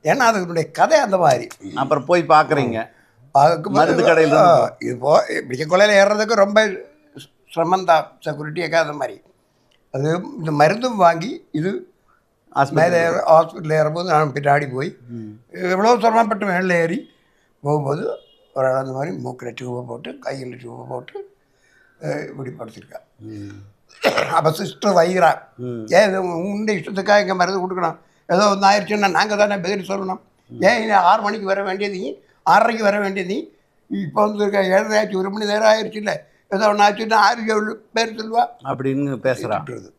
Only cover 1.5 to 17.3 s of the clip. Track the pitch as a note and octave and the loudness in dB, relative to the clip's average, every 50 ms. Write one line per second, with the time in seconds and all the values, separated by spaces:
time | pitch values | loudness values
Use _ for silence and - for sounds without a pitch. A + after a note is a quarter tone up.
1.5 | - _ - F#2+ F#2+ B2 C3+ C3+ D#3 C#3 B2+ - F3 F3 D#3+ D3 D#3 D3+ D#3 D3+ | -16 _ -16 -10 -6 -6 -2 0 0 -2 2 2 0 0 4 4 4 4 4 4
2.5 | D#3 C#3+ C3+ A#2+ A2+ A2 A2+ - _ _ _ _ _ _ _ _ _ C#3 C#3+ D#3+ | 0 -2 -2 -2 -4 -6 -8 -10 _ _ _ _ _ _ _ _ _ 4 4 4
3.5 | E3+ D#3+ D#3 - C#3 D3 D#3 E3+ E3+ - - - E3 D#3+ D#3+ D3+ - - G3 F3 | 2 0 -4 -2 2 2 2 4 2 2 4 4 6 4 4 4 6 6 6 6
4.5 | D#3+ C3+ A2+ - - _ - A#2 B2 A#2 B2 C#3+ D#3 - - - - - - C3 | 6 6 4 0 -4 _ -8 -8 -8 2 4 6 6 6 4 0 -6 -8 -6 -6
5.5 | B2+ B2+ D#3 D#3 F3+ F#3 G#3 G#3+ G#3 G3 G3 G3+ G#3 G#3 G#3+ G#3 A#3 G3+ G3 G3+ | -6 -6 -2 0 4 4 6 6 6 6 6 6 4 0 0 0 4 4 4 4
6.5 | G#3 A3 A3 G#3 F#3+ - - - _ _ _ _ _ C3+ - _ _ _ _ _ | 4 2 2 2 -2 -8 -12 -18 _ _ _ _ _ -20 -20 _ _ _ _ _
7.5 | - E3 E3 E3+ F#3 F#3+ F#3 F3 E3 D#3 - - _ _ - E3 C#3+ C#3+ D3+ D3+ | -4 -2 0 0 0 0 2 2 2 2 2 -4 _ _ -10 -10 -8 -8 -10 -8
8.5 | D3+ F3+ E3+ D3+ D#3+ E3 D#3+ D3+ D3 D3 C3+ A2+ G2 - _ _ _ _ _ _ | -6 -6 -6 0 0 0 0 0 -4 -8 -8 -8 -10 -16 _ _ _ _ _ _
9.5 | _ _ _ _ _ _ _ _ - C3+ C#3+ D#3 E3 F3+ F#3+ - - - D#3 D#3+ | _ _ _ _ _ _ _ _ -6 -4 -2 -2 -2 -4 -6 -10 -12 -10 -8 -6
10.5 | D3+ D3 D3 D#3+ G3+ A3+ B3+ B3+ A#3 G3+ F3+ E3+ E3+ E3 E3+ B3 E4+ - _ _ | 2 2 2 2 2 0 -4 -6 0 4 4 4 4 2 -6 -8 -10 -12 _ _
11.5 | - D3+ D#3 F#3+ G3+ F#4 - _ _ _ _ _ _ _ _ _ _ _ _ _ | -6 -4 -4 -4 -4 -6 -12 _ _ _ _ _ _ _ _ _ _ _ _ _
12.5 | - - C#3 C#3 - D3+ D#3+ F3 F3 E3+ E3 E3 E3+ - - - D#3+ D#3+ E3 E3 | 0 0 0 2 2 2 2 4 2 2 2 2 0 -2 4 6 6 6 6 2
13.5 | - - D#3 D3+ D#3 D#3 D3+ D3+ D3+ E3+ F3+ F#3 D#3+ D3+ D#3 D3 B2 D3 C#3+ C#3+ | -6 -10 -4 -2 0 2 0 0 -2 -4 -2 0 2 2 2 0 -4 -4 0 2
14.5 | C#3+ D3 D3 C3+ B2 B2+ C#3+ F#3+ - _ A#2+ A#2+ A#2+ A2+ A2 G#2+ G#2+ - _ _ | 2 2 0 -4 -6 -8 -8 -8 -10 _ -20 -16 -14 -14 -14 -14 -18 -20 _ _
15.5 | - F3 F#3 F3+ F#3 F#3 G#3 A3+ B3 A3 G3+ A3+ A3 A#3 A3+ G#3 A3 G3 G#3 G3 | -12 -8 -4 -2 -2 2 4 2 2 4 2 2 2 2 2 0 -2 -4 -2 -2
16.5 | F3+ F3+ F#3 F#3 F3 E3+ E3 E3 F3+ C#4+ - _ _ _ _ _ | -2 -2 0 0 0 0 0 -2 -4 -6 -8 _ _ _ _ _